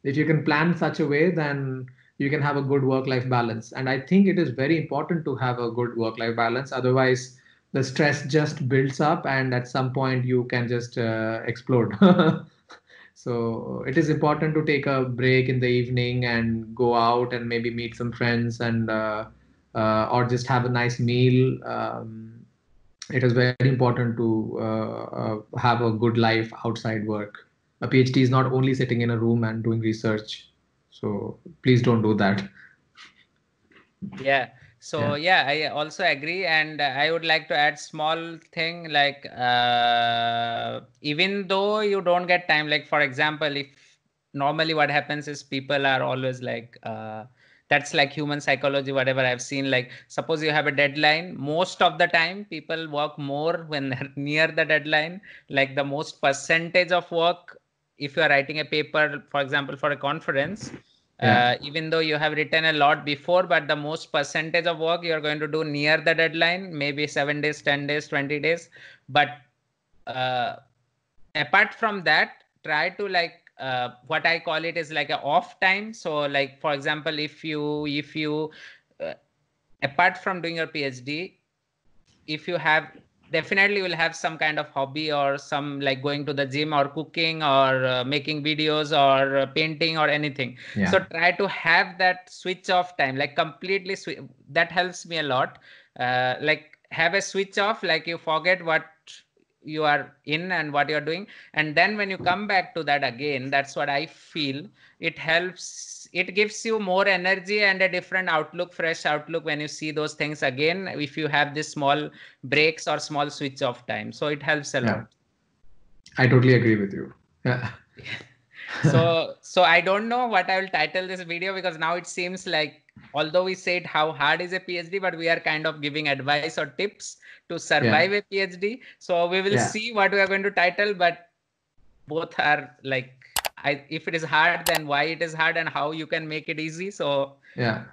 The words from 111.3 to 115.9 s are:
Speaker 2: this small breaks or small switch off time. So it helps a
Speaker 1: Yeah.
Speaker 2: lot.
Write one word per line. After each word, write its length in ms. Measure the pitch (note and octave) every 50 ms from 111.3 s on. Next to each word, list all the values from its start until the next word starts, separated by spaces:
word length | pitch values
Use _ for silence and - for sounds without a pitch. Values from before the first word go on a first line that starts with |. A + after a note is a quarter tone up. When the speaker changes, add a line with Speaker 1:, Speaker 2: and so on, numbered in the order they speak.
| D3 C#3+ D3 C#3+ C#3
Speaker 2:
this 160 | D3+ D3+ D3+
small 400 | - D3+ C#3+ C#3 C#3+ D3+ D3+ D3+ - - - - _ _ -
breaks 420 | C3 C#3 D3 D3+ D#3 - - -
or 120 | F3 D3+ D3
small 320 | - - D#3 C#3+ D3 D3
switch 320 | D3 - D3 C#3 C3+ -
off 240 | C#3+ B2 A#2 - -
time. 260 | - A2 G#2+ G#2+ A2+
So 160 | A2+ - D#3 D3
it 140 | D3+ C#3+
helps 320 | D3 D#3+ D3+ D3+ C#3 - -
a 60 | C3+
Speaker 1:
Yeah. 120 | A#2+ A2+
Speaker 2:
lot. 140 | G2 G2+ - _ _ _ _ _ _ _ _ _ _ _ _ - - - - _